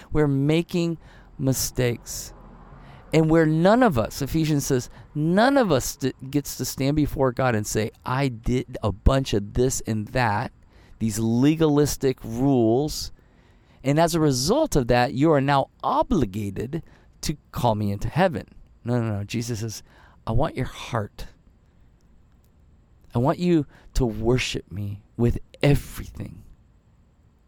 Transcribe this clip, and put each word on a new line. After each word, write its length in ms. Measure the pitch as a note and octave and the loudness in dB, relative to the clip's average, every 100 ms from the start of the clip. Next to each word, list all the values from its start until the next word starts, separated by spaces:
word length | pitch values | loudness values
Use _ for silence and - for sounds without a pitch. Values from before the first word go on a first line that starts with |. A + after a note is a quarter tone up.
| - | -4
We're 160 | D3+ D3 | 0 2
making 720 | C3+ C#3+ D#3+ E3+ F3 E3+ D#3+ - - - - | 2 2 0 0 -2 -2 -4 -12 -20 -18 -4
mistakes. 960 | C3+ B2+ - - B2 A2+ - - - - - - - - - - - | -2 -2 -4 -2 -2 -2 -8 -14 -14 -18 -20 -20 -20 -20 -20 -20 0
And 160 | D#3 D#3+ | 2 6
where 180 | E3 D#3 | 6 4
none 360 | D#3+ F3+ A#3 | 4 4 6
of 160 | B3 B2 | 4 2
us, 240 | - - | -2 -4
Ephesians 440 | C#3 D#3+ D#3 D3 - | -4 0 0 0 0
says, 220 | C3 - - - | -2 -2 -14 -10
none 420 | D3 D#3 F#3 B3 C#4 | -4 0 2 4 4
of 160 | G#3+ | 2
us 260 | C3+ - - | 2 0 -4
st-, 300 | C3 - C3 | -6 -6 -4
gets 260 | D3 - - | -4 -4 -6
to 80 | |
stand 320 | C3 - C3 D3+ | -8 -4 -2 0
before 360 | C#3+ - C3 | 0 0 -2
God 240 | A#2+ C3 A2 | 0 0 0
and 100 | G#2 | -2
say, 240 | A2 G#2+ - - | -4 -4 -8 -6
"I 220 | B2+ C#3 | -2 -2
did 500 | A2+ A#2 B2+ - B2+ | -4 -2 -2 -4 -6
a 80 | G#2+ | -4
bunch 420 | F#2+ - C3+ C3+ | 2 2 2 0
of 200 | G#2 G2+ | -2 -2
this 280 | B2 B2+ - - | 0 0 0 -4
and 200 | A2 G#2 | -6 -4
that, 440 | B2+ A#2 G#2 C3 - - - - - | -2 0 0 -4 -12 -20 -20 -18 -6
these 180 | A2+ G#2 | -4 -2
legalistic 1040 | A2+ A#2 C#3 D#3+ D#3 D3 D3 - C3+ C3 | 0 2 2 4 2 2 2 0 -2 -2
rules, 880 | A2+ A#2 C#3 C3 A2+ B2 D3+ - - - _ _ _ _ _ - | -6 -2 2 4 4 2 0 -6 -12 -14 _ _ _ _ _ -8
and 160 | C3+ D3 | -2 2
as 160 | E3+ | 2
a 60 | E3+ | 2
result 560 | D#3 B2 C#3 C4+ D#4 D3+ | 2 2 0 0 2 0
of 100 | A#2+ | 2
that, 240 | B2 B2 | 2 2
you 200 | C3 D#3+ | 2 2
are 80 | D3 | 2
now 300 | C3+ C#3 - _ | 2 0 0 _
obligated 1000 | - C4+ D#4+ G3 G#2+ G2 G2+ G2+ A#2 D3 - - _ - | -2 0 0 0 -2 -4 -8 -8 -8 -10 -12 -20 _ -10
to 140 | - D3+ _ | -8 -8 _
call 240 | - A#2+ | -2 0
me 160 | G#2+ G#2 | 0 -2
into 180 | G2+ - | -4 -4
heaven." 380 | D3 F#3+ A#2+ - - - - | 0 0 0 -10 -18 -20 -12
No, 160 | A#2 A#2+ | -4 -2
no, 160 | A2+ G2+ | -2 -4
no. 80 | |
Jesus 340 | G2+ A2 A#2 A2+ | -4 -6 -4 -6
says, 240 | A2+ - - - - - | -6 -10 -18 -20 -20 -12
"I 60 | - | -2
want 240 | A#2 - | 0 0
your 120 | - B2+ | -2 -8
heart. 600 | - - A#2+ G#2+ - - - _ _ _ _ _ _ _ - _ _ _ _ _ _ _ _ - | -8 -6 -6 -6 -12 -18 -20 _ _ _ _ _ _ _ -20 _ _ _ _ _ _ _ _ -6
I 60 | A#2+ | 0
want 220 | C3 D#3+ | 0 2
you 260 | F3 E3+ C#3 - - | 2 2 0 -8 -4
to 120 | - B2+ | 0 0
worship 640 | G#2+ A2+ B2+ - - - | 0 0 0 0 -8 -10
me 320 | F#2+ G2+ G2+ - - | -10 -10 -10 -10 0
with 240 | A#2 - - - | 0 0 -6 0
everything." 800 | C#3+ C3+ - - A2 - - - - - _ _ _ _ _ _ _ _ | 2 2 0 -14 -14 -12 -14 -16 -20 -20 _ _ _ _ _ _ _ _